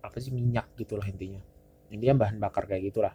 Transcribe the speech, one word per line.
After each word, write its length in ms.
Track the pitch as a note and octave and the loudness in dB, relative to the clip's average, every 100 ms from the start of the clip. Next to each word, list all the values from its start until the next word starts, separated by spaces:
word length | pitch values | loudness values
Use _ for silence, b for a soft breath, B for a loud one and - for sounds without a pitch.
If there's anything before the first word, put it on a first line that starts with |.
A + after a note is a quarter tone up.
| - | -10
apa 160 | A#2+ | -10
sih, 80 | C3 | -6
minyak 480 | B2+ A#2+ A#2 - - | 0 0 0 -4 -12
gitulah 280 | A2 G#2 G2 | -6 -4 -6
intinya. 320 | F#2+ F#2+ G2 - - _ _ _ | -8 -10 -12 -16 -20 _ _ _
Intinya 360 | G#2+ A#2+ C3+ G#2 | 0 4 6 4
bahan 120 | G#2+ | 2
bakar 320 | G2+ - F#2+ | -2 -2 -2
kayak 240 | F#2+ G2 | -2 0
gitulah. 200 | A2 G2 | 2 0